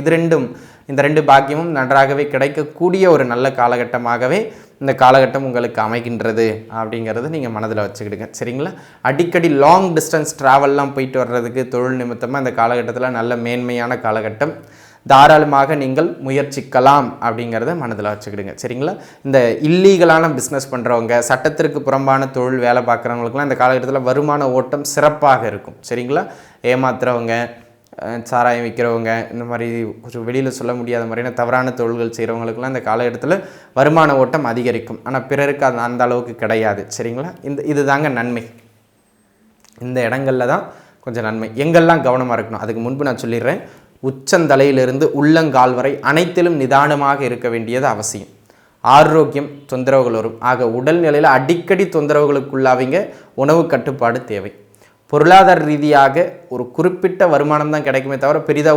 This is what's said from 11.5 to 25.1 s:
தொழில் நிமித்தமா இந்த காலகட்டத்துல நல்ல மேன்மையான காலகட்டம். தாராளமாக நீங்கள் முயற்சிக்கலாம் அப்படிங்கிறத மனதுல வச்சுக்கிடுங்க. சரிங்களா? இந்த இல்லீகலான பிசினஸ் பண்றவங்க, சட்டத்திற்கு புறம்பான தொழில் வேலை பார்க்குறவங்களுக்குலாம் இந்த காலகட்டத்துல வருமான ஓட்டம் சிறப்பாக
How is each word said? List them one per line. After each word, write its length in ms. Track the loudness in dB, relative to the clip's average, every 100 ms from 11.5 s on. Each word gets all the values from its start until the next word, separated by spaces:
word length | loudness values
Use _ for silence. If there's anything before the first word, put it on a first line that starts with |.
| -6 -4
தொழில் 260 | -2 -2 -4
நிமித்தமா 400 | -6 -8 -6 -4
இந்த 100 | -4 0
காலகட்டத்துல 500 | 0 0 -4 -4 -4 -2
நல்ல 180 | -4 -4 -4
மேன்மையான 520 | -4 -4 -4 -4 -4 -4
காலகட்டம். 480 | -4 -4 -4 -6 -6 -16 -20 -20 _ 4
தாராளமாக 680 | 8 8 8 6 2 2
நீங்கள் 420 | 0 -2 -2 -2 -4
முயற்சிக்கலாம் 880 | -6 -4 -4 -6 -2 4 6 6 2 -4
அப்படிங்கிறத 520 | -4 -4 -4 -4 -4
மனதுல 380 | -4 -6 -6 -6
வச்சுக்கிடுங்க. 440 | -6 -10 -10 -10 -10 -10
சரிங்களா? 300 | -6 -6 -6 -14 -14
இந்த 320 | 0 4 4 2
இல்லீகலான 720 | 2 4 6 6 6 4 2
பிசினஸ் 400 | -2 -4 -6 -6
பண்றவங்க, 440 | -4 0 0 2 0
சட்டத்திற்கு 640 | 2 0 0 0 -2 -2
புறம்பான 460 | -2 0 2 0 0
தொழில் 300 | -4 -2 0
வேலை 240 | 2 2
பார்க்குறவங்களுக்குலாம் 600 | 2 -2 -2 -6 -6 -4
இந்த 120 | -4
காலகட்டத்துல 480 | 2 2 2 0 -2
வருமான 480 | 0 0 0 0 0
ஓட்டம் 340 | 0 -2 -4
சிறப்பாக 640 | -6 2 2